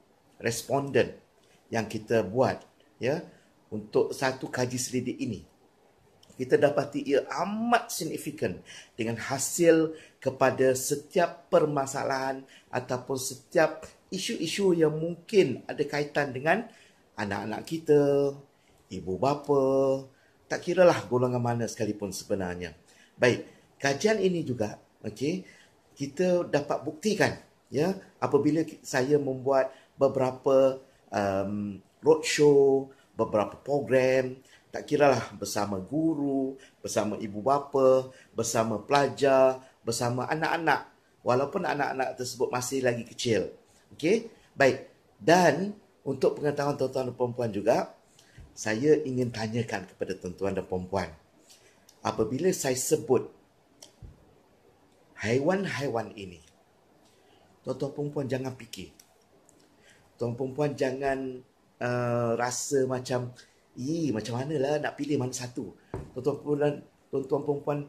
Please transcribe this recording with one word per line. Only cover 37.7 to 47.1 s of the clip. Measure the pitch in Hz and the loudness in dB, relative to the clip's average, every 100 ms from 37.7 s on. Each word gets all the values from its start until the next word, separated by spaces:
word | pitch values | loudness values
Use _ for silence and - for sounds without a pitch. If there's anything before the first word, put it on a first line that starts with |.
| 139 131 131 127 - - | 4 6 6 2 -14 -14
bersama | - 117 120 113 104 | -6 -2 0 0 -2
pelajar, | - 143 135 104 135 131 131 131 - _ | 0 2 2 2 4 6 6 4 -10 _
bersama | - 113 123 123 120 | -8 -2 -2 -2 -4
anak-anak, | 160 156 165 160 131 - _ _ _ 120 | -2 -2 0 2 0 -2 _ _ _ 0
walaupun | 123 143 190 170 | 2 0 -2 -2
anak-anak | 143 127 131 127 | -2 -2 -2 -4
tersebut | 127 120 120 123 | -4 -10 -4 -2
masih | 123 123 135 123 | -2 -2 0 0
lagi | 117 | -2
kecil. | - - 120 101 85 - _ _ _ - | -6 -6 0 0 0 -8 _ _ _ -4
Okey? | 156 226 - - _ | 0 0 -2 -18 _
Baik. | - 135 - - _ _ _ | 4 4 4 -6 _ _ _
Dan | - 180 175 147 202 - _ _ 135 | 4 6 6 4 -2 -8 _ _ -6
untuk | 135 165 - | 0 0 2
pengetahuan | 143 143 143 143 | -4 -2 -2 0
tuan-tuan | 131 131 127 | -2 -2 -4